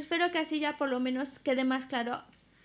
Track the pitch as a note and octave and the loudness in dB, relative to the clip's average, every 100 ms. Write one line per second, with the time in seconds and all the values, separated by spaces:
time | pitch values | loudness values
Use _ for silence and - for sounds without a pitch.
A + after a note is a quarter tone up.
0 | D4 E4+ F4 E4+ D4+ D4+ D4 D4 C#4 B3+ | 0 2 2 2 0 0 0 0 0 0
1 | B3+ B3+ C#4 - - B3+ C4 C4 C4 B3+ | 0 0 -4 -4 0 2 2 0 -2 -2
2 | A#3 - - - _ _ | -2 -4 -10 -20 _ _